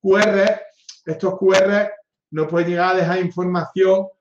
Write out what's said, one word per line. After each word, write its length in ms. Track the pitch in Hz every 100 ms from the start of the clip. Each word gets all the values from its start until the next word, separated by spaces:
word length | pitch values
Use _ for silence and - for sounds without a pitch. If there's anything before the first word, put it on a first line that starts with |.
Q 160 | 196 196
R, 440 | 214 202 196 - - _ - - -
estos 320 | 156 185 -
Q 160 | 190
R 380 | 190 196 202 208 - _ _ _
nos 160 | 151 156
pueden 220 | 170 170
llegar 260 | 175 185 185
a 20 |
dejar 220 | 170 180
información 880 | 175 180 180 180 - 185 190 190 190 _